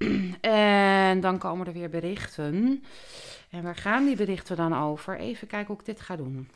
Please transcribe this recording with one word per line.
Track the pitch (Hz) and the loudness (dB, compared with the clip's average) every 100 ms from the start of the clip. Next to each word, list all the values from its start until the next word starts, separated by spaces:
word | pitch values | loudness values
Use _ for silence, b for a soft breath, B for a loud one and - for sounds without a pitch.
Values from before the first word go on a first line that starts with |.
<clears throat> | 214 202 185 185 | 0 0 -2 -2
En | 220 214 208 202 196 196 190 185 | 2 6 6 6 6 6 6 4
dan | 185 185 | 2 0
komen | 185 175 180 | -2 -6 -6
er | |
weer | 175 170 | -8 -6
berichten. | 165 170 202 - - 147 175 247 269 B B B B B B B | -4 -4 -6 -8 -6 -2 2 2 2 B B B B B B B
En | 175 | -10
waar | 175 175 | -10 -4
gaan | 202 240 | 0 2
die | 285 214 | 2 2
berichten | 202 185 - 170 | 0 -2 -4 -2
dan | 170 143 | 0 2
over? | 151 151 - 185 | 0 -4 -6 -8
Even | 240 233 208 | -8 -10 -8
kijken | 208 208 | -8 -6
hoe | 202 | -8
ik | - | -10
dit | 214 | -12
ga | - 175 | -10 -8
doen. | 131 135 131 | -8 -8 -10